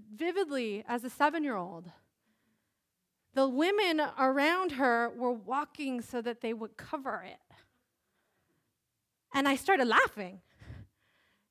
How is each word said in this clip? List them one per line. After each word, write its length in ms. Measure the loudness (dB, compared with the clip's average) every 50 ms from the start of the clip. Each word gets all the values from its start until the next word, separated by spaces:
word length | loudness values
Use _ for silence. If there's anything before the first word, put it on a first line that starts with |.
| -16 -16 -8
vividly 680 | -4 -4 -2 0 0 -2 0 -2 -2 -2 -2 -4 -6 -4 -4
as 160 | -4 -4 -4
a 60 | -6
seven-year-old, 800 | 0 2 2 2 2 2 -2 -2 -2 -2 -4 -6 -8 -12 -14 -16 -20 -20 _ _ _ _ _ _ _ _ _ _ _ _ _ _ _ _ _ _ _ _ _ _ _ _ _ _ 0
the 140 | 2 2 2
women 540 | 4 2 2 2 4 2 2 2 2 2 0 0 0 2
around 540 | 2 2 4 4 4 4 4 2 0 0 0
her 380 | 2 2 4 4 4 2 0
were 220 | -2 -2 -2 -2 -2
walking 680 | -2 -4 -4 -4 -4 -4 -4 -6 -6 -6 -4 -4 -6
so 200 | -6 -6 -8 -6
that 200 | -4 -6 -6 -4
they 120 | -4 -6 -6
would 240 | -6 -8 -10 -12
cover 480 | -14 -12 -8 -8 -6 -6 -6 -6 -6 -8
it. 140 | -12 -16 -18 _ _ -20 -20 -20 _ _ _ _ _ _ _ _ _ _ _ _ _ _ _ _ _ _ _ _ _ _ _ _ _ _ _ _ _ _ _ _ _ 0
And 140 | 2 2
I 80 | 4 2
started 320 | 2 2 4 4 4 4
laughing. 540 | 6 6 6 4 4 2 -4 -10 -10 -12 -16 -20 _ _ _ -18 -16 -16 -16 -18 -20 _ _ _ _ _ _ _ _ _ _ _ _